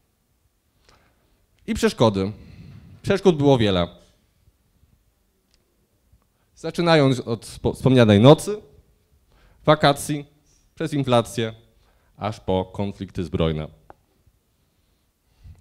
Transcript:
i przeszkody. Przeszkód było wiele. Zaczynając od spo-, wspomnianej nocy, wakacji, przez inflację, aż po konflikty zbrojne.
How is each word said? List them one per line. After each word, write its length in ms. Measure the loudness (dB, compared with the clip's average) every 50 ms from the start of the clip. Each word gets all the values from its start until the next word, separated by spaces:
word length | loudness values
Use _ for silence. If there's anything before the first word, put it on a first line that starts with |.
| _ _ _ _ _ _ _ _ _ _ _ _ _ _ _ _ _ _ _ _ _ _ _ _ _ _ _ _ _ _ _ _ -10
i 80 | -10 -8
przeszkody. 580 | -4 -4 -4 0 0 0 0 0 -2 -6 -6 -8 -14 -20 -20 -20 -20 -20 -20 -20 -20 -20 -20 -20 -14 -6
Przeszkód 340 | -4 -4 0 2 0 0
było 220 | 2 2 2 2 2
wiele. 300 | 2 -2 -2 -2 -4 -6 -8 -20 _ _ _ _ _ _ _ _ _ _ _ _ _ _ _ _ _ _ _ _ _ _ _ _ _ _ _ _ _ _ _ _ _ _ _ _ _ _ _ _ _ _ _ _ _ _ _ _ _ _ _
Zaczynając 640 | _ -14 -12 -6 -4 0 2 4 4 4 2 0 -2
od 260 | -4 -8 -10 -10 -10
spo-, 280 | -16 -18 -8 -6 -6 -6
wspomnianej 460 | -2 0 2 4 4 6 6 6 6
nocy, 400 | 8 8 6 6 4 -10 -10 -10 -12 -20 _ _ _ _ _ _ _ _ _ _ _ _ _ _ _ _ _ _ 0 0
wakacji, 560 | 0 2 2 0 0 0 -4 -8 -8 -8 -8 _ _ _ _ _ _ _ _ _ _
przez 180 | -10 -8 -6 -4
inflację, 640 | -4 -2 0 0 0 0 -2 -6 -6 -6 -8 -8 -14 _ _ _ _ _ _ _ _ _ _ _
aż 240 | -10 -10 -10 -10 -10
po 240 | -6 -4 -2 -2 -2
konflikty 600 | -4 -8 -10 -10 -10 -8 -12 -16 -14 -10 -10 -10
zbrojne. 440 | -8 -4 -2 -2 -2 -2 -4 -10 -14 -16 _ _ _ -20 _ _ _ _ _ _ _ _ _ _ _ _ _ _ _ _ _ _ _ _ _ _ _ _ _ _ _ _ _ _ -20 -20 _